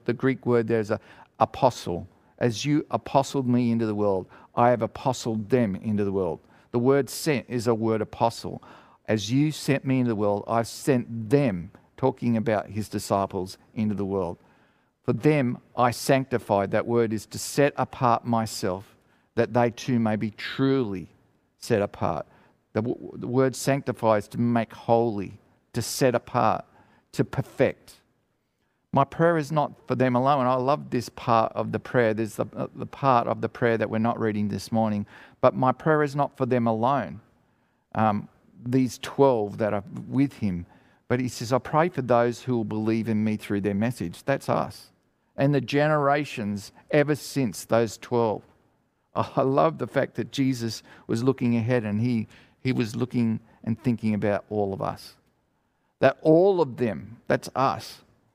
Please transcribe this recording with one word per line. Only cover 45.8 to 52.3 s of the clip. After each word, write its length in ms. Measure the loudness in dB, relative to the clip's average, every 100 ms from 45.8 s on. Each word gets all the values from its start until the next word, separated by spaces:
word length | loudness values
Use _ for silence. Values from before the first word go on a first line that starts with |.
| 2 2 2 0 -2 -6 -6 -6 -8 -18 0
ever 240 | 2 2
since 500 | 0 -4 -2 -2 -4
those 320 | 0 2 2 -4
twelve. 460 | -2 0 0 -2 -8 _ _ _ _ _ _
I 260 | -6 -2 0
love 380 | 2 4 2 0
the 80 | -4
fact 280 | -2 -2 -4
that 140 | -6
Jesus 520 | -2 0 0 -4 -8 -14 -14 -4
was 160 | -2
looking 340 | 0 0 2 0
ahead, 280 | 2 0
and 160 | 0 0
he, 260 | 0 -2 -4